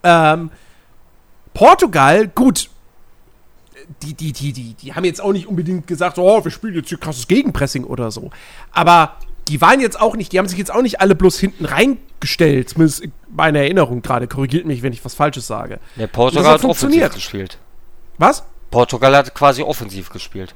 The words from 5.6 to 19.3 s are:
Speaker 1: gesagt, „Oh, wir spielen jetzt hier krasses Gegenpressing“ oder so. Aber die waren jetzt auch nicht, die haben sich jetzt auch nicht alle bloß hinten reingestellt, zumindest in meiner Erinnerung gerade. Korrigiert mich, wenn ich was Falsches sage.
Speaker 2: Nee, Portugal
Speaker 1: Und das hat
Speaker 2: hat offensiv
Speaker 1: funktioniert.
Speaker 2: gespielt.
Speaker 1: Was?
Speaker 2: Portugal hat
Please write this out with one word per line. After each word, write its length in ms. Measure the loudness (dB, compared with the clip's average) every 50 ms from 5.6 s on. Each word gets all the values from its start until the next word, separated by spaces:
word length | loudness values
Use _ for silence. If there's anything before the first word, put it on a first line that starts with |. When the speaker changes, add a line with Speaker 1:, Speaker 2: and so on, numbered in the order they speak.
| -4 -4 -6 -6 -6
Speaker 1:
gesagt, 300 | -8 -6 -4 -4 -4 -2 4
„Oh, 260 | 4 6 6 4 2
wir 60 | -2
spielen 220 | -10 -8 -10 -6 -6
jetzt 140 | -6 -6 -8
hier 80 | -12 -10
krasses 280 | -10 -10 -10 -10 -2
Gegenpressing“ 580 | 0 2 2 2 -2 -2 -4 -4 -4 -4 -8 -8
oder 260 | -8 -8 -8 -8 -8
so. 180 | -8 -12 -16 -16 -18 -20 -20 -20 -20 -20 -20 -4
Aber 440 | -2 2 4 6 6 6 4 2 -4 -14 -12 -12 -12 -10 -8 -6
die 120 | -2 2
waren 200 | 4 4 6 4
jetzt 200 | 2 -2 0 0
auch 140 | 0 0 0
nicht, 180 | -4 -8 -2
die 60 | -2 -2
haben 80 | -2
sich 120 | -2 -4 -6
jetzt 140 | -6 -2
auch 100 | -2 0
nicht 180 | 0 -2 0 2
alle 160 | 4 4 4
bloß 240 | 6 4 2 2 2
hinten 240 | -4 -4 -4 -6 -8
reingestellt, 1040 | -4 0 2 2 2 0 -4 -8 -20 -14 -10 -8 -8 0 2 2 2 2 0 -2 -4
zumindest 320 | 0 2 2 2 2 -4
in 120 | -12 -14 -16 -18 -20 -14 -4
meiner 240 | 0 0 2 2 2
Erinnerung 400 | 0 2 2 2 2 2 0 -8
gerade. 280 | -4 -4 -4 -4 -4 -6
Korrigiert 360 | -4 -6 -4 -2 -2 -4 -2
mich, 180 | -4 -6 -4
wenn 100 | -6 -8
ich 120 | -8 -8 -14
was 100 | -16 -4
Falsches 340 | -2 -2 -2 -2 -6 -10 -10
sage. 320 | -8 -8 -8 -10 -12 -14 -16 -16 -8
Speaker 2:
Nee, 100 | -8 -8
Portugal 220 | -6 0 2 2 2
Speaker 1:
Und 60 | 2
das 100 | 2 4
hat 60 | 4 4 4
Speaker 2:
hat 100 | 2 0
offensiv 80 | 0 0
Speaker 1:
funktioniert. 360 | 0 2 2 2 2 0 -2
Speaker 2:
gespielt. 440 | -8 -12 -10 -10 -10 -10 -10 -14 -20 -20 -20 -20 -20 -18 -18 -18 -18 -18 -18 -2 2
Speaker 1:
Was? 260 | 2 2 2 0 -8 -14 -16 -18 -14 -2
Speaker 2:
Portugal 460 | 2 2 2 2 0 0 2 4 4
hat 180 | 4 2 0